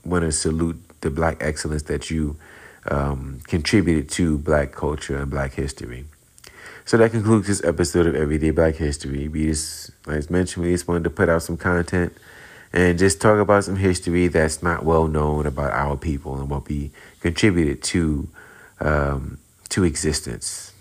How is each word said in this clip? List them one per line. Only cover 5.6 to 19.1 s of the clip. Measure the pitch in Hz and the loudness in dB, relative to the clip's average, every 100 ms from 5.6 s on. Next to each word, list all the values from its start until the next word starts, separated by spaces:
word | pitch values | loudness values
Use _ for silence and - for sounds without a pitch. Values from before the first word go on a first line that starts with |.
| 71 - - 62 76 _ _ _ - - - - - | -8 -8 -12 -14 -16 _ _ _ -20 -20 -20 -18 0
So | 117 | 4
that | 113 | 4
concludes | 113 104 110 92 | 4 4 4 4
this | 98 | 0
episode | - 78 87 87 82 | 0 0 2 4 2
of | 69 | 2
Everyday | 76 78 78 | 0 2 2
Black | 80 80 73 | 2 2 2
History. | 76 71 69 69 76 | -4 -4 -6 -6 -4
We | 80 78 | -2 0
just, | 78 - - - _ - | -2 -6 -12 -16 _ -6
as | 76 76 | -6 0
mentioned, | 90 90 - 87 | 0 0 -2 0
we | |
just | 87 - | 0 0
wanted | 87 | -2
to | 82 | -2
put | - 87 | 0 2
out | 82 | 2
some | - 82 | 0 -4
content | 92 87 85 92 85 - - - - - - | 0 0 0 0 -2 -4 -20 -20 -20 -20 -4
and | - 90 85 | 2 4 6
just | 98 - | 2 4
talk | 113 104 | 4 4
about | 98 101 95 | 6 4 4
some | 95 | 0
history | 98 90 - 87 90 | 2 0 0 2 2
that's | 82 78 - | 2 2 0
not | 85 82 | -2 0
well | 80 82 80 | 2 4 4
known | 76 76 76 73 | 2 0 0 -2
about | 69 69 | -2 -2
our | - 71 71 | -2 -2 -2
people | 82 69 - 67 | -4 -4 -6 -8
and | 69 | -4
what | 71 - | -6 -4
we | 73 71 - - - | -6 -6 -12 -20 -6
contributed | 85 82 110 87 73 67 | -4 2 2 4 0 -2
to, | - 90 82 71 - - - - - _ | -2 0 0 0 -4 -12 -20 -20 -20 _
um, | 76 76 71 | 0 0 0